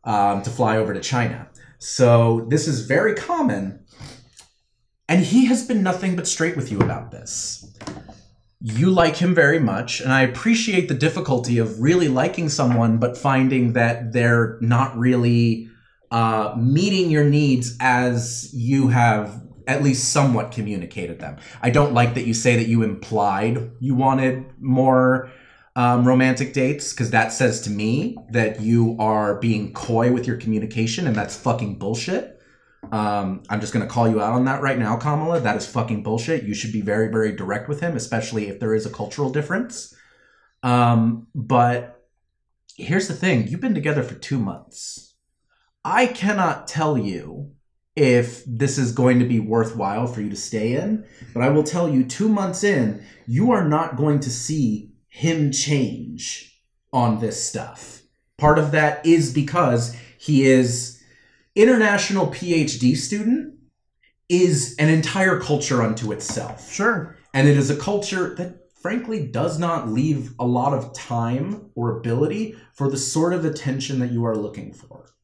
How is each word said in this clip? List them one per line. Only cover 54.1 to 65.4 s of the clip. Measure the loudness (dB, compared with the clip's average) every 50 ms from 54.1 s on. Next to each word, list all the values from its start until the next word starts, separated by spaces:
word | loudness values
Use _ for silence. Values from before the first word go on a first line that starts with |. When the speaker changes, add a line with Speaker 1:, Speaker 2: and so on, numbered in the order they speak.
| 2 0
Speaker 1:
to | -2 -4
see | -8 -8 -6 -6 -2 -2 0 -2 -2 -4 -8 -16 _ _ _ _
him | -10 -4 -2 -2 0 0 0 0
change | 0 -2 -2 0 0 0 0 -2 -6 -10 -12 -12 -12 -12 -12 -12 -12 -14 -16 _ _ _ _ _ _ _ _ _
on | -2 0 2 2 0 0
this | -2 -4 -4 -6
stuff. | -8 -6 -6 -8 -10 -10 -16 -20 -20 -20 -20 -20 _ _ _ _ _ _ _
Part | 2 4 4 4 4
of | 2 2
that | 2 2 2 2 0 0 4
is | 4 4 6 4 0
because | 0 -2 -2 0 0 0 2 2 2 0 -2 -4 -8 -14 -20 -20 -20 _
he | -2 2 2 4 6
is | 6 6 6 4 2 -2 -4 -8 -10 -14 -20 _ _ _ _ _ _ _ _ _ _ _
international | 4 6 6 6 4 4 2 2 0 0 -2 0 -2 -2
P | -2 -4 -8 -4 0
H | 0 0 0 0 -2 2
D | 2 2 2
student | 2 -2 -4 -4 -2 0 0 0 -2 -4 -10 -16 _ _ _ _ _ _ _ _ _ _ _ _ _ _ _
is | 4 4 4 4 4 0 -2 -4 -2 2
an | 4 4
entire | 4 4 2 0 -2 0 2 2 0 0